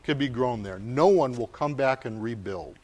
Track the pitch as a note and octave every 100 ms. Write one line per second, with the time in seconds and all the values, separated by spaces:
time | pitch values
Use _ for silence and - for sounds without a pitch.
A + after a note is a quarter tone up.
0 | - C#3+ C#3 A#2 B2+ A#2 G2+ F#2+ A2 B2+
1 | F#3 F#3+ C3 A#2+ A2+ - D3 C#3 C3+ C3
2 | A#2+ A2 A2+ A2+ F#2+ F#2 C#2+ -